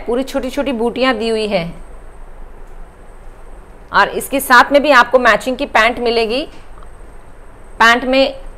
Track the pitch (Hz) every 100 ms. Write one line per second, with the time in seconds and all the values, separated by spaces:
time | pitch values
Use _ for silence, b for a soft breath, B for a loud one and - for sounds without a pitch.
0 | - 247 262 277 254 285 277 233 233 214
1 | 262 220 226 220 208 190 170 - - -
2 | - - - - - - - - - -
3 | - - - - - - - - - 180
4 | 202 202 - 269 262 247 269 285 294 254
5 | 240 262 240 208 262 247 285 226 220 240
6 | 240 233 226 247 320 B B - - -
7 | - - - - - - - - 226 247
8 | 254 262 269 - -